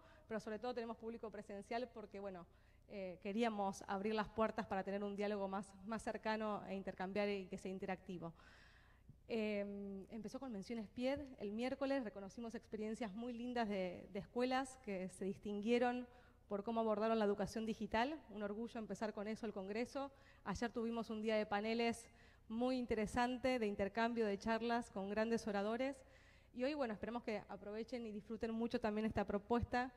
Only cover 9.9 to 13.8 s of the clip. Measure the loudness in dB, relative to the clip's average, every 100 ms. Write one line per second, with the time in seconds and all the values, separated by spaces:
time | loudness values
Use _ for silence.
9.9 | -8 -8 -8 -8 -8 -6 -6 -4 -6 -6
10.9 | -2 0 0 -4 -6 -4 -2 -2 0 2
11.9 | 2 0 -6 -10 -8 -8 -8 -6 -4 -2
12.9 | -2 -2 -2 -4 -4 -2 0 2 2